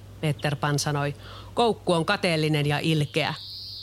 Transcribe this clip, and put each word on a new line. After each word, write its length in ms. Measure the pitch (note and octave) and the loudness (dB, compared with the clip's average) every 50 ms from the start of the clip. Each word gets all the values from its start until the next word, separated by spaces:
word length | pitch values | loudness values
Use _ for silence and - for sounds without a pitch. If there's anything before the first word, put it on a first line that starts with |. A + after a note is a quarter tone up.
| - - - - | -16 -18 -10 -4
Peter 360 | - D#3 C#3+ - - D3+ C#3+ | -2 -2 0 0 0 -2 -2
Pan 220 | C#3 - D3 D3 C#3+ | 0 0 0 0 0
sanoi. 360 | - D#3 D3 D3 C#3+ C#3+ C#3+ - - - - - - - - | 0 0 0 0 0 -2 -4 -6 -10 -16 -16 -16 -16 -6 0
"Koukku 380 | - A#3+ A#3 G#3 - - - F3+ | 2 2 2 2 0 2 2 2
on 120 | E3 D#3+ | 2 4
kateellinen 600 | D#3+ G3+ G3 - F#3 E3 D#3 D#3 D#3 D#3 D3 C#3+ | 2 0 2 2 2 2 2 2 4 4 2 2
ja 120 | D3 D3 C#3+ | 2 2 2
ilkeä." 560 | - E3 D#3+ D#3 D3 C#3+ - D#3+ C#3+ G2+ D3+ - - - - - - - - - | 2 2 2 2 2 0 0 0 0 0 -2 -4 -8 -12 -12 -12 -12 -12 -12 -12